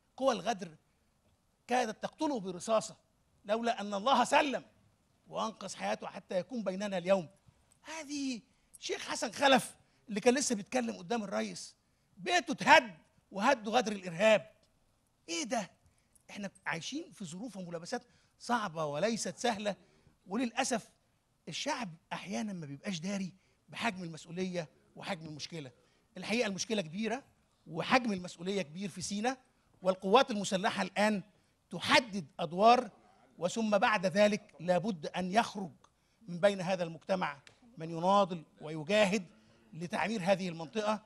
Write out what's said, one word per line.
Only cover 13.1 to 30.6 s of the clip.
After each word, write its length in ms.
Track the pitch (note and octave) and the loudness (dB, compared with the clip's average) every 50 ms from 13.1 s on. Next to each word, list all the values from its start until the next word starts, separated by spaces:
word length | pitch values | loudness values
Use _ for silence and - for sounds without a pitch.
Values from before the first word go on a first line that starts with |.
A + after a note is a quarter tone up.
| _ _ _ - | _ _ _ -12
وهدوا 460 | - F#3+ G#3+ C4 C#4+ A#3 G3+ A3 G#3 B3+ | -4 0 2 4 2 2 2 0 2 2
غدر 140 | G#3+ G#3+ | 2 2
الإرهاب. 600 | G#3+ G3 F3+ F#3 E3 D#3+ G#3 A3 G#3+ G3 - - - _ _ _ _ _ _ _ _ _ _ _ _ _ _ - | -2 -6 -8 -6 -2 4 6 6 6 6 4 0 -20 _ _ _ _ _ _ _ _ _ _ _ _ _ _ -8
إيه 140 | E4+ E4+ D4+ | -6 -4 -4
ده؟ 280 | G3+ B3 A#3 F#3 - _ _ _ _ _ _ _ _ _ _ _ - | -4 -4 -4 -6 -6 _ _ _ _ _ _ _ _ _ _ _ -18
إحنا 220 | - G#3 G3+ F#3+ - _ - | -14 -10 -10 -10 -12 _ -8
عايشين 460 | - D3+ E3+ - - B3+ D4+ E4+ D#4 | -6 -6 -6 -6 -8 -10 -10 -10 -12
في 140 | F#3 - G3+ | -14 -14 -14
ظروف 320 | D3 D#3+ F#3 A#3 B3+ - G3 | -12 -12 -12 -12 -12 -12 -12
وملابسات 460 | F3+ E3+ E3+ E3 E3+ - - - - _ _ _ _ _ _ _ | -12 -10 -10 -10 -10 -6 -8 -8 -8 _ _ _ _ _ _ _
صعبة 460 | - - A#3+ A#3 G#3 F#3+ D3+ E3 D#3 | -4 -2 -2 -2 -2 -4 -4 -4 -4
وليست 520 | D3 C#3+ D3 F#3 A3+ A#3 - - G3 E3 - | -4 -2 -2 -2 0 0 -2 -4 -6 -6 -4
سهلة، 380 | - A#3+ A3 G3 G#3+ G#3 F#3 - - _ _ _ _ _ _ _ _ - | -2 -2 -2 -2 -2 -4 -6 -6 -10 _ _ _ _ _ _ _ _ -6
وللأسف 640 | F#3 A#3+ C4+ A#3 - A#3+ C4+ - B3 G#3 - - _ _ _ _ _ _ _ _ _ _ - - | -4 -2 -2 -2 -2 -2 -2 0 0 -2 -4 -6 _ _ _ _ _ _ _ _ _ _ -14 -12
الشعب 420 | D#3+ - - C4+ D4+ C4+ A#3+ F3+ D#3+ - _ - F3+ | -10 -6 -4 -4 -4 -4 -6 -8 -10 -14 _ -10 -10
أحيانا 400 | - - E3+ G#3 A3+ A3+ G#3 G3 | -10 -8 -6 -6 -6 -4 -6 -6
ما 120 | F3 D#3 | -8 -10
بيبقاش 340 | C#3 C#3 C#3 - G#3 F#3+ D#3+ | -10 -10 -10 -8 -6 -6 -4
داري 340 | D#3 G3 G3+ G3 F#3+ E3 - _ _ _ _ _ _ - | -4 -4 -4 -4 -4 -6 -8 _ _ _ _ _ _ -16
بحجم 340 | D3 - G3+ A#3 F#3 F#3 F3+ | -8 -4 -4 -4 -4 -4 -8
المسؤولية 680 | E3 D#3+ D#3 - E3 E3 F3+ F#3 F#3 F3+ F3 D#3+ - _ _ _ _ - | -10 -10 -12 -14 -10 -6 -6 -4 -4 -4 -6 -6 -8 _ _ _ _ -18
وحجم 300 | - - F#3+ G3 D#3+ D#3+ | -12 -8 -8 -8 -8 -10
المشكلة. 460 | D#3 D3+ C#3 - - F3 E3 C#3+ B2 - _ _ _ _ _ _ _ - F#3+ | -12 -12 -12 -12 -12 -10 -12 -12 -12 -16 _ _ _ _ _ _ _ -14 -10
الحقيقة 300 | F3+ F3+ G#3 A#3+ A#3 G#3 | -6 -2 0 0 0 0
المشكلة 340 | F#3+ F3 - - A3 G3+ | -2 -4 -4 -4 -2 -4
كبيرة 420 | F3 D#3 D3+ G3+ A3 G#3+ A3+ C#4 - _ _ _ _ _ _ _ _ D#3+ | -4 -4 -6 -4 -4 -4 -4 -4 -8 _ _ _ _ _ _ _ _ -10
وحجم 460 | D#3 D#3+ E3 F3 A3 C4 A#3 A3 G3+ | -8 -6 0 2 2 2 4 2 -2
المسؤولية 480 | F#3 F3 F3 - - E3+ F#3 G3+ G3 | -2 -4 -10 -12 -10 -6 -4 -4 -4
كبير 280 | F3 C#3+ D3+ F#3 G3+ F3+ | -4 -6 -8 -10 -8 -8
في 120 | - F#3 | -8 -8
سينا، 360 | D3+ - G3+ G#3 A3 B3+ C4+ - _ _ _ _ _ _ _ _ | -8 -6 -4 -2 -2 -2 -2 -4 _ _ _ _ _ _ _ _
والقوات 500 | - F#3 F#3+ F#3+ - F#3+ G3+ C4 C4+ - | 0 0 0 0 2 6 6 6 6 6
المسلحة 500 | A3+ G#3 - - G#3 F3+ | 2 -4 -2 -2 -2 0